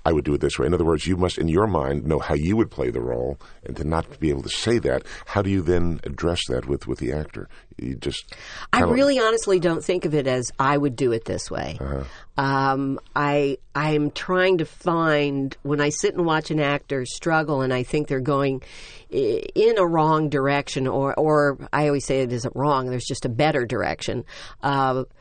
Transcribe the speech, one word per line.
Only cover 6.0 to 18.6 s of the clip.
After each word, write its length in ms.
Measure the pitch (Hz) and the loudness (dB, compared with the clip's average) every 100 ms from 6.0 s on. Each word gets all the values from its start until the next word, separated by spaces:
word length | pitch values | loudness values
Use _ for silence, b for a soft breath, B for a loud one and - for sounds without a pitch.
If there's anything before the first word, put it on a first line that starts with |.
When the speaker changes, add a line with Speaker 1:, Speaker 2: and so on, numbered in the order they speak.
Speaker 1:
address 380 | - 71 85 85 - | -6 -2 -2 0 -2
that 180 | 62 64 | -4 -2
with, 200 | 69 - | -4 -4
with 120 | - | -4
the 120 | 60 | -4
actor? 380 | 71 76 - 50 B B - | -4 -6 -10 -14 B B -12
You 180 | 62 65 | -8 -6
just 380 | 71 - - B B B B | -6 -8 -12 B B B B
Speaker 2:
I 60 | 233 | 2
Speaker 1:
kinda 140 | 170 | 4
Speaker 2:
really 260 | 247 285 262 | 6 6 4
honestly 400 | 220 226 208 185 | 4 2 4 4
don't 240 | 170 165 | 4 0
think 220 | - 180 170 | 0 0 2
of 100 | 151 | 0
it 120 | 135 | 2
as, 240 | 127 120 - | 0 -2 0
"I 180 | 135 143 | 2 4
would 180 | 143 120 | 2 2
do 160 | 131 | 0
it 140 | 113 - | 0 -2
this 240 | 98 - | -6 -4
way." 260 | - 64 80 | -6 -6 -6
Speaker 1:
Uh-huh. 240 | 67 69 65 B B - | -4 -4 -6 B B 0
Speaker 2:
Um, 640 | 135 139 135 135 135 135 - - | 2 4 2 2 0 -4 -4 0
I, 420 | 147 147 139 135 - | 2 4 2 -2 -6
I'm 380 | 143 156 151 147 | -2 0 2 0
trying 480 | - - 185 185 180 | -2 -2 2 4 2
to 60 | 156 | 0
find, 920 | - 170 165 160 147 143 139 135 - | -4 -2 2 2 2 2 0 -4 -6
when 180 | 139 147 | -2 0
I 80 | 143 | 0
sit 240 | 151 208 | 0 -2
and 100 | - | 0
watch 280 | 165 160 160 | 2 2 0
an 80 | 156 | 0
actor 440 | 143 143 - 139 123 | 0 0 -2 -6 -4
struggle 560 | - 170 160 151 139 | -4 0 0 2 0
and 120 | 131 | 0
I 80 | 127 | 0
think 260 | 123 151 147 | 0 -2 0
they're 120 | 135 | -2
going 420 | 127 139 139 131 | 0 2 0 -2